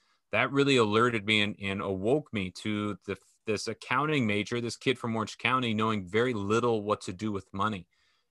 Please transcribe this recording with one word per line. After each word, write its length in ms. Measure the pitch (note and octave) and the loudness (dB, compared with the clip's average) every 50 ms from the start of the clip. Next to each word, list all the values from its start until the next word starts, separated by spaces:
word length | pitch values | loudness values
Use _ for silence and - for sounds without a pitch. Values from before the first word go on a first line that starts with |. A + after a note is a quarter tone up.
| _ _ _ _ _ _ - | _ _ _ _ _ _ 0
that 180 | G#2+ B2 C3+ | 0 0 2
really 240 | C#3 C#3 C#3 C#3 C#3 | 2 2 4 6 6
alerted 500 | B2 A2+ G#2 G#2 A2 A#2 B2 A#2 A2 G2 | 6 6 6 6 4 4 4 2 0 0
me 160 | G#2 A2 G#2+ | 2 2 4
and, 140 | G#2 G#2 G2+ - | 2 2 -2 -4
and 200 | G2+ G2 G2 G2+ | -4 -4 -4 -4
awoke 460 | D#2 F#2+ G2 F#2 F#2+ A2 C3+ D#3 D3 - - | -2 -4 -4 -2 0 0 0 0 -2 -4 -6
me 180 | G#2 F#2+ F#2 - - - | -4 -4 -4 -8 -6 -6
to 340 | A2 G#2 G#2 G#2 G#2 G2+ - _ | -4 -2 -2 -2 -4 -6 -8 _
the, 120 | - F#2+ - _ _ _ _ _ - | -10 -10 -10 _ _ _ _ _ -4
this 220 | G#2+ G2 - A2+ | -4 -2 -2 -6
accounting 580 | A2 - - - B2+ B2+ D3 D#3 D#3 C#3+ A#2+ G#2+ | -8 -8 -4 -2 0 0 2 2 0 2 2 2
major, 320 | G#2 G#2 G#2 - B2 A#2+ | 0 0 -2 -2 -4 -4
this 160 | A#2+ A#2 - | -4 -6 -8
kid 240 | - - C3+ B2+ - | -4 -2 -2 -2 0
from 160 | - A#2+ A2+ | -2 -4 -2
Orange 220 | A2+ G#2+ - - - | -4 -4 -6 -8 -4
County, 360 | - A#2 B2+ C3 B2 A#2 A2 | -2 0 0 2 0 0 0
knowing 320 | G#2+ A2 A2 A2 G#2 F#2 | 0 0 0 0 -2 -4
very 280 | F2 F2+ A2 A#2+ C3 B2 | -2 0 2 2 2 0
little 500 | G#2 G2 G2 G#2+ A#2 A#2 B2 A#2 A2 G2+ | -2 0 0 2 2 2 2 0 0 0
what 160 | G#2 G#2 - | -2 -2 -2
to 120 | - - G2 | -4 -10 -8
do 180 | F2 G#2+ A2 | -6 -4 -4
with 200 | G2+ F#2+ - _ - | -4 -4 -8 _ -4
money. 340 | G2 G2 G#2+ G#2+ F#2 E2+ _ _ _ _ _ _ _ _ _ | -2 -2 -2 -2 -6 -10 _ _ _ _ _ _ _ _ _